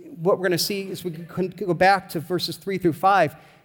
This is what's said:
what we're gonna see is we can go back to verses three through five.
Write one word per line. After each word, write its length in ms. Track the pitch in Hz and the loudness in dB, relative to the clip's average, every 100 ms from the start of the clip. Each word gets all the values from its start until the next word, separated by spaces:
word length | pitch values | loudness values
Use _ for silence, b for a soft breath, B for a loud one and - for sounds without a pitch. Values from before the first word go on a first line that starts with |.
| - - | -18 -4
what 220 | 160 190 | 0 2
we're 80 | 185 | 2
gonna 100 | 170 | 0
see 320 | - 202 196 | 0 -4 -6
is 160 | 190 | -8
we 60 | 180 | -8
can 380 | 160 170 - 180 | -10 -10 -6 -6
go 240 | - 196 | -4 -2
back 340 | 170 185 196 - | 4 4 4 0
to 100 | 170 | -8
verses 360 | 160 180 - - | -4 -4 -4 -8
three 220 | - 190 | -6 0
through 160 | 180 | 0
five. 420 | 147 190 196 156 - b b | 2 4 4 2 0 b b